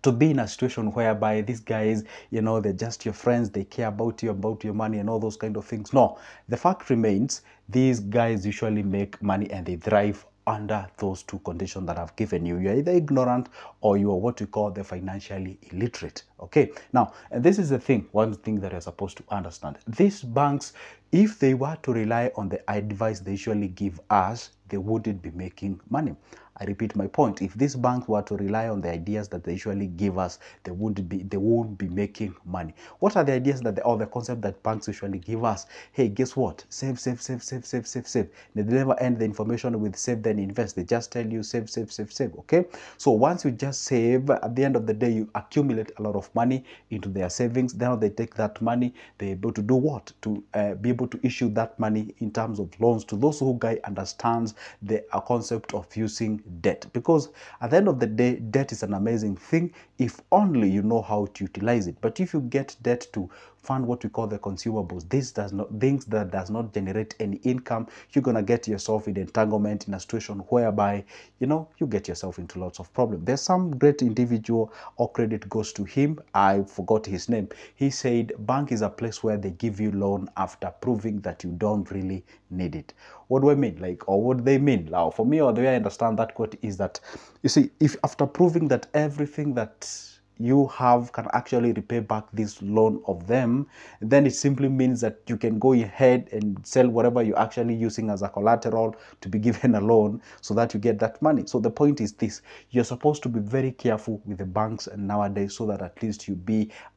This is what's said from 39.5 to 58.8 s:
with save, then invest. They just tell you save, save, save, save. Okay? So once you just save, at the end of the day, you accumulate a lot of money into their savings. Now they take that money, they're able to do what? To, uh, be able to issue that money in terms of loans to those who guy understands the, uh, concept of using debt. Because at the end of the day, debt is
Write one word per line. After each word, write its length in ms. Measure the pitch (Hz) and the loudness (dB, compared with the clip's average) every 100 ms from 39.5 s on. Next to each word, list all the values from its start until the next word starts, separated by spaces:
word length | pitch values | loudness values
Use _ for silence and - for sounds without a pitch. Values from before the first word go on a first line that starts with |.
| 117 127 113 | -2 -2 -2
with 160 | 107 95 | -4 -4
save, 260 | - 117 | -4 -2
then 160 | 113 104 | 0 0
invest. 380 | 98 104 107 - | -2 -2 -4 -4
They 80 | |
just 260 | 87 117 - | -2 -2 -2
tell 160 | 120 113 | -6 -4
you 160 | 113 | -6
save, 280 | 107 120 110 | -4 -6 -6
save, 200 | - 110 | -8 -8
save, 220 | - 104 | -8 -10
save. 220 | - 131 - | -6 -6 -6
Okay? 260 | - 165 185 - - - | 2 2 2 -8 -20 0
So 140 | 143 | 4
once 320 | 110 143 180 | 6 4 4
you 60 | 147 | -2
just 340 | 110 139 135 | -2 -6 -6
save, 440 | - 127 117 127 139 | 0 2 4 2 4
at 240 | 123 110 | 2 2
the 100 | 120 | 0
end 120 | 135 123 | 2 2
of 100 | 110 | 0
the 80 | |
day, 160 | 107 123 | 0 2
you 200 | 110 107 | 0 -2
accumulate 560 | 104 - - 139 113 107 - | -8 -4 0 2 0 -4 -6
a 40 | |
lot 140 | 107 101 | -4 -4
of 160 | - | -2
money 300 | 120 120 131 - - _ | 0 2 0 -4 -20 _
into 180 | 107 98 | -8 -6
their 220 | 95 90 | -4 -4
savings. 440 | - 120 120 127 | 0 0 2 0
Now 220 | - 123 120 | 0 0 2
they 140 | 107 | 0
take 240 | 104 117 | 0 -6
that 260 | - 107 - | -2 -4 -2
money, 340 | 117 120 123 - - _ | 0 2 0 -4 -20 _
they're 120 | 101 | -6
able 220 | 95 117 | -4 -4
to 100 | 110 | -2
do 120 | 104 | 2
what? 380 | 131 147 127 - _ | 2 2 -2 -12 _
To, 220 | 110 104 - | -6 -6 -4
uh, 200 | - 104 | -2 -2
be 160 | 95 117 | -2 -2
able 180 | 123 123 | 0 -2
to 100 | - 127 | -2 -4
issue 220 | - 120 | 0 -2
that 240 | 107 113 - | 0 -4 -2
money 340 | 110 107 107 - | 0 0 -2 -6
in 120 | 110 | -6
terms 300 | 110 113 104 | -4 -4 -4
of 180 | 92 - | -8 2
loans 260 | 117 113 - | 2 2 -2
to 100 | 104 | 0
those 240 | 143 151 | 0 2
who 160 | 131 123 | -2 0
guy 220 | 113 113 | -2 -2
understands 680 | - 98 98 - 120 117 117 - - - | -6 -8 -8 -4 0 0 -2 -6 -20 -14
the, 220 | 101 104 - | -4 -4 -2
uh, 80 | 101 | -6
concept 540 | - 120 104 113 - | -2 -2 -2 -6 -6
of 220 | 104 - 107 | -10 -8 -6
using 440 | 110 - 113 107 - 87 | -6 -4 -4 -4 -8 -2
debt. 260 | 98 85 - | 0 0 -6
Because 360 | 120 - 165 - - - - | -4 4 2 2 -14 -20 -10
at 100 | 117 | 2
the 60 | 160 | 4
end 120 | 208 | 4
of 100 | 135 | 2
the 80 | 117 | 0
day, 300 | 107 123 123 | 2 2 2
debt 360 | 110 135 135 | -2 -2 -2
is 100 | 110 | -6